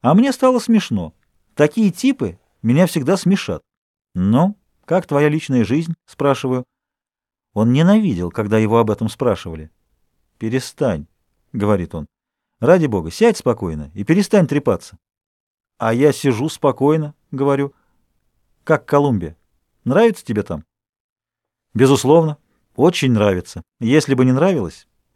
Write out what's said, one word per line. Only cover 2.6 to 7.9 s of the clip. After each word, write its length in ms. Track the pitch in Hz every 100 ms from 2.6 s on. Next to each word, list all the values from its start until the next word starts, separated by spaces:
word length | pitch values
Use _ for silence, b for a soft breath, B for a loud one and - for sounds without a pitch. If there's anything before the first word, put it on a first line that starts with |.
меня 240 | 110 135 180
всегда 320 | 170 131 185
смешат. 460 | 180 190 - 82 _ _ _ _ _
«Ну, 420 | - 95 120 180 202 _ _ -
как 220 | 180 180
твоя 220 | 143 151
личная 340 | 156 - 127
жизнь?» — 320 | 107 143 165 165 _
спрашиваю. 600 | - 143 135 135 127 127 _ _ _ _ _ _ _ _
Он 200 | 104 113
ненавидел, 560 | 131 170